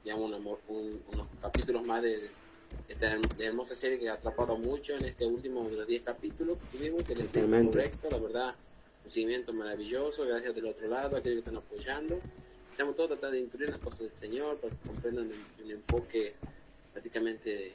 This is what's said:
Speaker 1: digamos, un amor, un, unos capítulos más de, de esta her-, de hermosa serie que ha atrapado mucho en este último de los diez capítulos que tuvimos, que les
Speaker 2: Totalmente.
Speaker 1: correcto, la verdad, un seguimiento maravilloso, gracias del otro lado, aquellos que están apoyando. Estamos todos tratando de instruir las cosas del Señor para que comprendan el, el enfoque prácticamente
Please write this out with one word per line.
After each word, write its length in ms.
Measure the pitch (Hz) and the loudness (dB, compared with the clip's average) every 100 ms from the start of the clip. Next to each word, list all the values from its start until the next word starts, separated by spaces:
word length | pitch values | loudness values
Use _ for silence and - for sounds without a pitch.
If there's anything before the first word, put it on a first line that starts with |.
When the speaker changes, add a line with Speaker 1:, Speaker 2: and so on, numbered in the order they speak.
Speaker 1:
digamos, 220 | 104 110 110 | -2 0 0
un 60 | |
amor, 260 | 104 104 107 - | -2 -4 -6 -4
un, 320 | 110 107 107 - | -4 -4 -6 -4
unos 140 | - - - | -4 -4 -6
capítulos 440 | 104 - 123 120 117 | 2 2 4 2 2
más 160 | 117 | 2
de, 160 | 117 110 | 4 2
de 120 | 101 - - - - - - | -4 -12 -20 -20 -12 -12 -10
esta 240 | - 110 | 0 2
her-, 80 | 107 113 - | 4 4 2
de 80 | 110 | 0
hermosa 300 | 117 127 123 | 0 -4 0
serie 240 | 131 131 | 2 2
que 100 | 117 | 0
ha 40 | |
atrapado 440 | 104 117 110 113 113 | -2 -2 0 2 2
mucho 380 | 117 143 143 143 | 2 -2 -2 -2
en 80 | 127 | -2
este 200 | - 117 | 0 0
último 440 | 120 131 127 110 | 0 -2 -2 -2
de 80 | 107 | -2
los 100 | 107 | 0
diez 140 | 120 | 0
capítulos 560 | 120 - - - 165 175 | 0 -4 -6 -2 -2 -2
que 200 | - 131 | -4 -4
tuvimos, 260 | 151 170 | -2 0
que 120 | - 120 | 0 0
les 120 | 107 | 2
Speaker 2:
Totalmente. 500 | 120 107 113 113 110 | 4 8 10 10 8
Speaker 1:
correcto, 300 | 139 - - | 4 0 0
la 60 | 131 | 0
verdad, 380 | 110 117 127 - - - - - - | 0 0 -2 -4 -16 -20 -20 -20 -6
un 60 | |
seguimiento 420 | - 113 123 120 | 0 2 0 0
maravilloso, 720 | 113 107 104 107 127 143 147 135 | -2 -2 -4 -2 0 0 0 2
gracias 300 | 117 123 113 | 2 0 -2
del 100 | 110 | -2
otro 220 | 107 110 | -2 0
lado, 280 | 123 139 139 | 0 2 0
aquellos 200 | 123 117 | 2 0
que 60 | 113 | 0
están 80 | 110 | -8
apoyando. 600 | - 104 127 139 156 175 - - - - - | -8 -8 -4 -4 -2 -4 -6 -14 -18 -20 -18
Estamos 240 | - 143 139 | -2 0 2
todos 140 | 165 | 2
tratando 240 | 139 139 131 | 2 0 0
de 60 | |
instruir 280 | 120 127 147 | 0 -2 -4
las 100 | 135 | -2
cosas 200 | 117 - | -6 -6
del 120 | 113 | -8
Señor 440 | - 107 120 147 147 | -8 -6 -2 -2 -2
para 160 | 113 - | -4 -6
que 120 | - | -8
comprendan 420 | 107 120 120 110 | -4 -2 0 -2
el, 340 | 107 104 - 107 | -4 -12 -14 -10
el 60 | |
enfoque 600 | 107 - 123 117 113 104 - - - - - - | -10 2 0 2 0 0 -4 -14 -14 -20 -20 -14
prácticamente 800 | - - 113 113 110 113 104 95 | -12 -4 0 0 0 -2 -4 -4